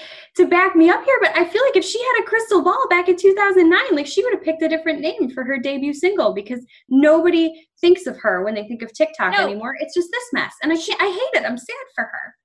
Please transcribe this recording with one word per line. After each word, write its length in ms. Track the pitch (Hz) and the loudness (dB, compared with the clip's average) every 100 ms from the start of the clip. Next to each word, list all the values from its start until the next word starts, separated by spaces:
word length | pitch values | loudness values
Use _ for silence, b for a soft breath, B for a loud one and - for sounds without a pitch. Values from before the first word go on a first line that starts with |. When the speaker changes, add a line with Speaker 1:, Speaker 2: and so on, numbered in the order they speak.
| B B B - | B B B 0
Speaker 1:
to 100 | 330 | 2
back 280 | 349 370 339 | 4 4 6
me 140 | 330 | 4
up 140 | 440 508 | 4 2
here, 140 | 508 | 2
but 160 | 370 320 | 2 0
I 80 | 349 | 0
feel 140 | 415 | 2
like 120 | 523 381 | 2 2
if 100 | - | 0
she 140 | 440 | -2
had 220 | 494 466 | -2 -2
a 20 | 440 | 0
crystal 380 | 453 453 392 | -2 0 0
ball 240 | 330 523 523 | 2 0 0
back 200 | 349 359 | 0 2
in 60 | 349 | 2
two 200 | 392 392 | 2 4
thousand 340 | 403 370 330 | 2 4 4
nine, 220 | 370 523 | 4 2
like, 160 | 302 285 | -2 -2
she 160 | - | -4
would 100 | 494 | -2
have 80 | 381 | -2
picked 220 | - 320 | -4 -2
a 40 | 320 | -2
different 340 | 320 330 294 | -2 -4 -4
name 280 | 311 480 269 | -4 -4 -6
for 140 | - | -6
her 160 | 254 269 | -6 -6
debut 340 | 277 277 277 | -6 -6 -6
single 400 | 285 359 403 226 | -2 -2 0 -2
because 320 | 190 208 247 - b - | -4 -8 -12 -14 b 0
nobody 760 | 262 302 320 349 339 320 320 _ _ | 4 6 6 4 2 0 -4 _ _
thinks 280 | 349 359 - | 2 2 0
of 100 | - | -4
her 260 | 220 185 | -2 -2
when 120 | 202 214 | -2 -6
they 120 | 208 | -8
think 140 | 233 | -12
of 100 | 226 | -10
TikTok 420 | - 311 311 190 403 | -2 -2 0 -2 0
Speaker 2:
No. 60 | |
Speaker 1:
anymore. 320 | 320 202 233 269 | -2 -4 -8 -8
It's 140 | 302 | -6
just 160 | 359 339 | -4 -4
this 120 | 480 494 | -6 -6
mess. 220 | 226 - - | -6 -6 -6
And 80 | 285 | -4
I 40 | 330 | -4
can't, 220 | 403 - | -4 -4
I 100 | 392 | -2
hate 300 | 370 622 - | -2 -4 -4
it. 40 | - | -4
I'm 140 | 240 | -8
sad 160 | - 494 523 | -12 -16 -12
for 120 | - 226 | -10 -10
her. 280 | - - _ | -12 -16 _